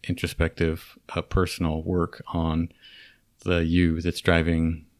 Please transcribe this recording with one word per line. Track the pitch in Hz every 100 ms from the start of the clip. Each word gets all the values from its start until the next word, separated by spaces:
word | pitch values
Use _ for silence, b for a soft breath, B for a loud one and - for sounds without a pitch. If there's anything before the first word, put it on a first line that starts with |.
| -
introspective, | 87 87 - 82 - 82 80 - - -
uh, | -
personal | - 101 90 - 85 78
work | 82 90 85 - -
on | 85 82 80 85 _ B B B B B _
the | 95 87
you | 82 87 87 82
that's | 85 -
driving | - 85 82 82 80 82 -